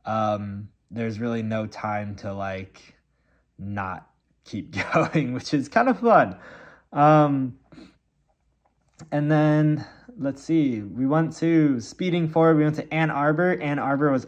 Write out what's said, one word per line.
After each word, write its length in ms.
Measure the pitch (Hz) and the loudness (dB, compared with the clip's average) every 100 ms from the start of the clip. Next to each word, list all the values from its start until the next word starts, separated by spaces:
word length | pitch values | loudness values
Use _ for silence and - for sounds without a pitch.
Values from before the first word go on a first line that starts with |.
| - | -6
um, 640 | 110 107 104 101 101 104 _ _ | -2 -2 -2 -6 -10 -14 _ _
there's 280 | 110 113 104 | -8 -6 -6
really 220 | 120 117 | -4 -4
no 240 | 110 110 107 | -4 -4 -6
time 500 | - 107 104 104 101 | -8 -6 -6 -8 -10
to, 160 | 104 | -10
like, 640 | 98 98 95 95 - - _ _ _ _ _ _ - | -8 -8 -8 -12 -20 -20 _ _ _ _ _ _ -16
not 500 | 98 101 95 90 - _ _ _ | -10 -8 -8 -10 -16 _ _ _
keep 320 | - 104 - - - | -14 -12 -10 -10 -2
<laughs> 80 | |
going, 400 | - - 160 127 | -2 0 0 -2
which 220 | 127 - 151 | -4 -4 -4
is 120 | 127 | 0
kind 220 | 226 254 | 2 2
of 100 | 202 | 2
fun. 360 | 233 185 110 92 - - - - _ | 4 6 4 -2 -18 -20 -20 -20 _
Um, 640 | 143 147 156 147 139 131 123 _ - - _ _ _ _ _ _ _ _ _ _ _ - | 4 6 6 4 2 -2 -8 _ -20 -20 _ _ _ _ _ _ _ _ _ _ _ -8
and 200 | 147 147 | -4 0
then, 520 | 156 151 151 151 151 - - - 240 | 2 4 4 2 0 -4 -18 -20 -8
let's 280 | 139 135 | -6 -6
see, 380 | - 165 139 110 | -2 0 0 -2
we 260 | 101 98 135 | -6 -4 0
went 280 | 156 160 - | 0 0 -2
to, 420 | 165 165 151 123 | 2 4 4 2
speeding 480 | 110 - 180 170 160 | -4 -6 -2 0 0
forward, 300 | 160 165 156 | 4 4 4
we 80 | 151 | 2
went 100 | 151 | 0
to 180 | - | -4
Ann 160 | 156 156 | -2 -2
Arbor. 480 | - 147 156 180 180 | 0 0 2 0 0
Ann 200 | 147 143 | -2 -2
Arbor 320 | 131 139 147 | -2 0 0
was 160 | 131 | 0